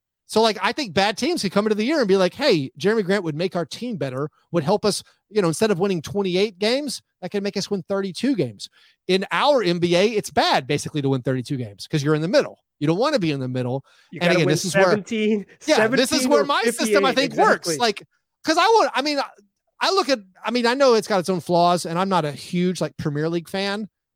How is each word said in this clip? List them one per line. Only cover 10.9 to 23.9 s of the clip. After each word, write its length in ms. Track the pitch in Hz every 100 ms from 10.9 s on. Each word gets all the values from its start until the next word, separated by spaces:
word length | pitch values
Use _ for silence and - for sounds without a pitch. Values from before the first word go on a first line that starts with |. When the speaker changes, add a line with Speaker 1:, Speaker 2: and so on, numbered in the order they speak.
| 156
Speaker 1:
to 80 | 135
win 120 | 135
thirty-two 360 | 123 131 120 139
games 280 | 113 101 -
'cause 140 | 156
you're 140 | 139 156
in 60 |
the 80 | 160
middle. 280 | 277 165 98 _ _
You 80 | 147
don't 100 | 170
wanna 220 | 269 294
be 120 | 165
in 100 | 139
the 80 | 127
middle. 340 | 127 123 131 - _ _
Speaker 2:
You 80 | 165
Speaker 1:
And 80 | 175
Speaker 2:
gotta 60 | 180
Speaker 1:
again, 100 | 175
Speaker 2:
win 80 |
Speaker 1:
this 120 | 175 190
is 80 |
where 120 | 190 190
Speaker 2:
seventeen, 600 | 208 190 226 214 214 185 - -
Speaker 1:
Yeah, 200 | 285 220
this 160 | 240
is 180 | 262 -
Speaker 2:
seventeen 80 | 254
Speaker 1:
where 100 | 294
Speaker 2:
or 40 | 285
Speaker 1:
my 180 | 302
system, 400 | 392 233 262 202
I 60 | 254
Speaker 2:
fifty-eight. 60 | 233
Speaker 1:
think, 180 | -
works. 340 | 220 415 214 -
Speaker 2:
Exactly. 100 | 151
Speaker 1:
Like, 300 | 233 208 - _ _ _ -
'cause 120 | 320
I 80 | 381
want, 260 | 453 294 240
I 60 |
mean, 180 | 285 285
I, 100 | 240 - 208 _ _ _
I 100 | 269
look 160 | 381 -
at, 120 | 262 196 _
I 80 | 214
mean, 140 | 240 233
I 80 |
know 200 | 254 277
it's 140 | 226 -
got 120 | 202
its 100 | 175
own 120 | 185
flaws, 440 | - 175 175 175 175
and 140 | 165
I'm 100 | 196
not 140 | 185
a 80 | 151
huge, 480 | 135 - 175 180 180
like, 160 | 151 -
Premier 320 | 160 147 156
League 220 | 175 160
fan, 400 | 190 202 202 214